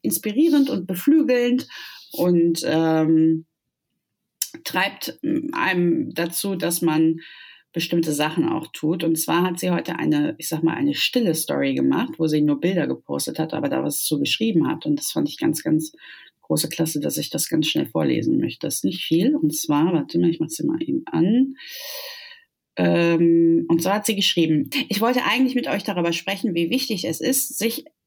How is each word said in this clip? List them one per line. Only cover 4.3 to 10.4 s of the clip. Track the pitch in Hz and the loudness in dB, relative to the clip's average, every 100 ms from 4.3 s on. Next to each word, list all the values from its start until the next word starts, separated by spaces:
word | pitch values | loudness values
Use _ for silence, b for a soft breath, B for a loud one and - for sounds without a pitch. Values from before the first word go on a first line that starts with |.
| _ - - | _ -10 -8
treibt, | - 277 196 - - - | -6 -4 -4 -6 -12 -6
m, | - - - | -4 -2 -2
einem | - 180 185 175 - - | -2 0 2 2 2 -2
dazu, | - 170 - 202 180 | -4 -4 -4 -4 -2
dass | 170 170 | -2 0
man | 165 156 160 160 B B B B B | 2 4 4 2 B B B B B
bestimmte | 170 - 175 160 | -6 -2 0 0
Sachen | 143 151 170 165 | 0 0 0 0
auch | 151 - | -2 -6
tut. | - 156 175 | -4 -2 0
Und | 165 160 | 0 -2
zwar | - 170 | 0 0
hat | 185 175 | 0 0
sie | 185 | -2
heute | 170 165 - | -2 -2 -4
eine, | 156 147 147 | 0 2 0
ich | - | -4